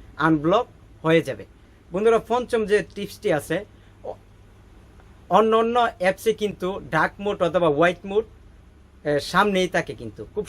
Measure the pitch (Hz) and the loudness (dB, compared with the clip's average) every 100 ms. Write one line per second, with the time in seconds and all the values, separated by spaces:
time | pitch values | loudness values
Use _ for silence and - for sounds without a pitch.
0 | - - 156 156 156 208 254 - - - | -16 -2 2 2 4 2 0 -10 -20 -6
1 | 160 165 135 104 95 - - - - 175 | 2 2 2 -6 -12 -20 -20 -20 -10 0
2 | 220 226 - 240 247 233 208 208 165 - | 2 2 2 -4 -2 -2 2 0 0 -10
3 | 202 - 208 151 - 165 208 - - - | -12 -6 -2 -2 -2 -6 -6 -18 -20 -16
4 | - - - - - - - - - - | -14 -14 -16 -20 -20 -20 -20 -20 -20 -20
5 | - - - 180 220 220 226 240 233 - | -20 -16 0 2 4 2 2 2 0 0
6 | 185 190 220 214 208 170 180 202 143 156 | -2 0 -2 -2 -4 -6 -6 -6 -4 -2
7 | 180 - 202 190 175 175 170 143 170 175 | -2 -2 -6 -2 0 0 0 2 2 0
8 | 196 202 226 - - - - - - - | -4 -4 -4 -8 -20 -20 -20 -20 -20 -10
9 | 151 147 - 180 208 190 180 175 156 110 | -2 -2 0 0 2 2 0 -2 -4 -8
10 | 113 - 107 208 | -14 -14 -12 -10